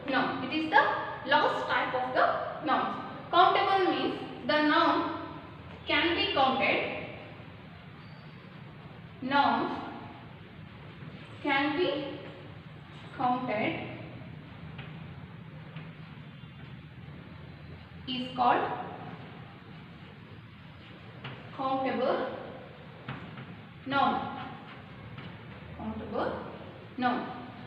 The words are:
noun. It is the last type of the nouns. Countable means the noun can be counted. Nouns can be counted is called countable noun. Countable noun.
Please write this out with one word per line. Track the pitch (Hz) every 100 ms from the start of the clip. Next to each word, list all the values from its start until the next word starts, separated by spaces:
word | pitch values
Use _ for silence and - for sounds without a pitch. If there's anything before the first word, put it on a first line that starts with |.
| -
noun. | 254 254 - 254
It | 311
is | 311
the | 415 - - - - 254
last | 294 466 - -
type | 247 262
of | 254 254 254
the | - - - - 311
nouns. | - - - - - -
Countable | 339 381 392 381 381 349
means | - - - - - 247
the | 302 302
noun | 320 320 - - - - - - - - - -
can | 302 339 -
be | -
counted. | 294 262 247 - - - - - - - - - - - - - - - - - - - - - - - - - -
Nouns | 254 285 277 226 - - - - - - - - - - - - - - - - - -
can | 294 277 294 302
be | 269 294 - - - - - - - - - - - -
counted | 247 247 220 214 269 320 214 - - - - - - - - - - - - - - - - - - - - - - - - - - - - - - - - - - - - - - - - - 254
is | 247 254 254
called | 240 - - - - - - - - - - - - - - - - - - - - - - - - - - - - - - -
countable | 262 269 262 220 254 - - - - - - - - - - - - - - - - - 262
noun. | 277 262 - - - - - - - - - - - - - - - - -
Countable | 220 220 214 269 - - - - - - - -
noun. | 247 - - - - -